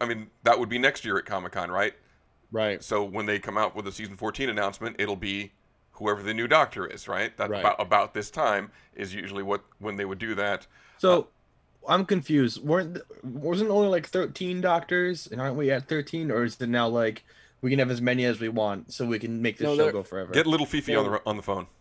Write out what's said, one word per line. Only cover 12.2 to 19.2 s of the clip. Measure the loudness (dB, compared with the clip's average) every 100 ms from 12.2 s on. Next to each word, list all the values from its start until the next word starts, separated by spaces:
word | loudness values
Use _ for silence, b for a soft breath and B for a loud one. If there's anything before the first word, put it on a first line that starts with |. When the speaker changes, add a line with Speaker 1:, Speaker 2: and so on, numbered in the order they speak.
| 4 4 4 0
Speaker 3:
Weren't | 0 0 0 -8
th-, | -14 -14
wasn't | -12 -6 -2 0 2
only, | 4 4
like, | 2 0
thirteen | -2 -2 -4 -4 0
Doctors, | 2 2 2 0 0 -2 -8
and | -4
aren't | -4 0
we | 2
at | 2 0
thirteen, | -4 -2 -4 0
or | 0
is | 0 -2
it | 0
now, | 2 2
like, | 2 0 -2 b b b b
we | 0
can | 2
have | 2
as | 2
many | 2 2 2
as | 0
we | -2
want, | 0 0 -2 -8
so | -6 -2
we |
can | -2